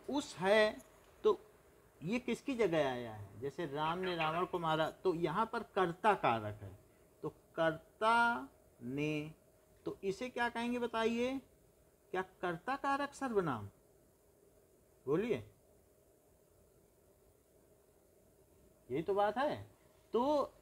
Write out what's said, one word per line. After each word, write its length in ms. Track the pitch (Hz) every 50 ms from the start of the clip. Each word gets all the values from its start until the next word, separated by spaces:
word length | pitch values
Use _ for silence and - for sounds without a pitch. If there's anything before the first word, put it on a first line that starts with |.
| - -
उस 260 | 247 294 - - -
है, 420 | - 180 190 208 220 214 214 - - - - - - - - - - -
तो 160 | 214 196 - - - - - - - - - - - - - 143
ये 160 | 165 220 247
किसकी 360 | 240 - 233 - - - 277
जगह 360 | 226 220 185 165 160 147 135
आया 240 | 127 123 120 117 107
है? 260 | 104 104 - - -
जैसे 260 | 123 143 - - 175
राम 320 | 147 135 147 156 156 165 180
ने 180 | 185 185 180
रावण 300 | 165 160 156 160 170 180
को 120 | 170 - 180
मारा, 320 | 170 160 156 156 160 147
तो 240 | - - - 185 170
यहाँ 320 | 165 170 160 147 196 226
पर 160 | 226 - 233 220
कर्ता 520 | - - 202 185 170 170 - - 220 196
कारक 440 | 190 - 139 117 113 107 107 104 - 104
है, 160 | 95 92 - - - - _ - - _ _ -
तो 60 | 151
कर्ता 1200 | - - - _ - - 165 165 156 156 - - - - 214 220 233 233 233 233 233 254 262 269 - - - - - - 120
ने, 520 | 120 131 143 147 151 151 151 151 156 160 - _ - _ _ _ _ - - -
तो 140 | - - - -
इसे 240 | 196 190 - 254 254
क्या 200 | - 240 240 233
कहेंगे 300 | 233 233 233 240 247 247
बताइए? 640 | 240 226 - 226 226 226 233 233 240 254 269 269 - - - - _ - _ _ _ _ _ _ _ _
क्या 120 | - 180 185
कर्ता 540 | - - - - 180 170 165 - - 269
कारक 380 | 277 - 277 277 277 285 277 -
सर्वनाम? 540 | - 277 262 233 202 185 156 127 110 101 101 - _ _ _ _ _ _ _ _ _ _ _ _ _ - - _ - _ _ _ _ _ _ _ _ -
बोलिए, 380 | 127 143 170 214 247 202 120 101 - - _ _ _ - - _ _ _ _ _ - _ _ _ _ _ _ _ _ _ _ - _ _ _ - _ _ _ _ - _ _ _ - - _ _ _ _ - _ _ - _ _ _ _ _ _ _ _ _ _ _ _ _ - _ - - - - - - - -
यही 120 | 123 147 170
तो 120 | - 196
बात 240 | 202 202 208 208 247
है। 320 | 269 294 170 107 101 - - _ _ - _ - _ _ -
तो 400 | 220 247 277 302 285 254 - - -